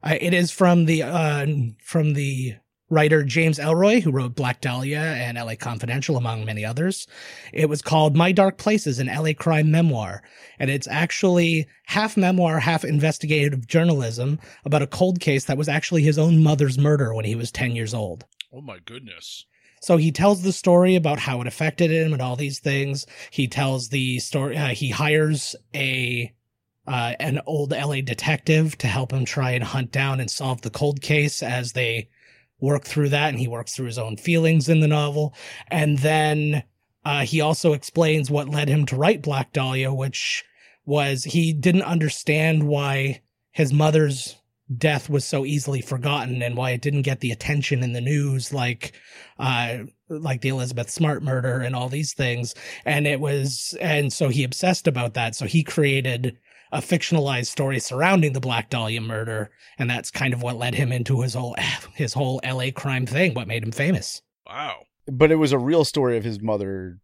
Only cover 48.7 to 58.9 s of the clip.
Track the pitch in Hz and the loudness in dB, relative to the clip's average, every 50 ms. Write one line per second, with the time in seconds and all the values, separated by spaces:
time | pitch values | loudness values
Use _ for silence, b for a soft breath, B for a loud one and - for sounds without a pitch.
48.7 | 120 120 - - B B B B B B B B B B - 131 127 120 120 117 | -4 -6 -8 -14 B B B B B B B B B B -4 -2 0 0 -2 -2
49.7 | 117 123 107 - _ _ _ _ 165 151 160 156 131 120 - 135 135 131 123 123 | -4 -8 -10 -14 _ _ _ _ -12 -8 -4 -4 -4 -2 -2 -2 -2 -2 -4 -6
50.7 | 127 120 117 - - - 170 151 147 - - 139 131 127 123 131 123 - 123 120 | -6 -6 -6 -8 -2 0 0 0 0 -2 -2 -4 -2 -2 -2 -2 -2 -2 -2 -4
51.7 | 131 123 123 127 131 147 156 143 - - 139 123 120 120 123 117 - B B B | -4 -4 -4 -4 -4 -4 -4 -6 -4 -4 -2 -2 -2 -2 -6 -8 -10 B B B
52.7 | B B B - 147 143 147 147 143 131 147 147 143 143 135 139 127 - - - | B B B -2 0 0 2 0 0 0 0 0 0 0 0 -2 -4 -6 -10 -10
53.7 | - - - 165 156 147 147 135 - - 160 135 120 131 135 127 127 - - 180 | -8 -6 -2 0 0 0 0 0 0 0 0 0 2 0 0 -2 -4 -2 0 0
54.7 | 180 - - 170 139 123 120 117 107 131 117 113 110 - 135 104 - 165 151 - | 0 2 0 -2 0 0 -4 -4 -2 -2 -4 -4 -4 -4 -6 0 0 0 0 0
55.7 | - - 151 139 135 135 127 131 123 120 123 127 117 _ b b b b b b | 0 0 2 2 2 0 0 -2 -4 -2 -4 -4 -6 _ b b b b b b
56.7 | - 139 - - 185 165 - - 170 160 143 139 135 123 120 - - - 139 135 | -8 -8 -2 0 0 0 0 2 2 2 2 2 0 -2 -2 -4 -4 -4 -2 -2
57.7 | 135 123 - - 127 127 156 180 196 190 156 147 127 135 123 127 120 117 110 _ | -2 -2 -4 -4 -2 0 2 4 6 4 4 2 0 -2 -4 -2 -2 -2 -2 _
58.7 | - 123 113 110 | -4 -4 -4 -4